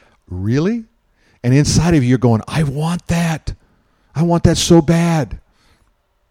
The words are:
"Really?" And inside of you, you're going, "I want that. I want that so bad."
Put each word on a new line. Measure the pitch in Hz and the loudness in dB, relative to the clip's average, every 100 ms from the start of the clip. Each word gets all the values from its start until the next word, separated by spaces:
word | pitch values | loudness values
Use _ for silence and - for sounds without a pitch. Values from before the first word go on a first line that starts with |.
| _ _ - | _ _ -14
"Really?" | 90 101 131 180 233 220 _ _ _ _ _ | -8 -4 -2 -2 -4 -10 _ _ _ _ _
And | 123 | 0
inside | 135 147 - 165 | 2 2 2 2
of | 160 | 2
you, | 123 | 2
you're | 127 | 2
going, | 120 110 - | 2 0 -2
"I | 143 | -4
want | 151 135 160 175 - | -4 -4 -6 -6 -4
that. | 170 170 156 - - _ _ _ _ _ | -4 -2 -4 -8 -14 _ _ _ _ _
I | 139 | -4
want | 170 170 | 0 2
that | 170 165 | 2 0
so | - 170 | 4 4
bad." | 156 165 170 160 120 - _ _ _ _ _ _ _ _ _ | 4 0 0 -2 -4 -10 _ _ _ _ _ _ _ _ _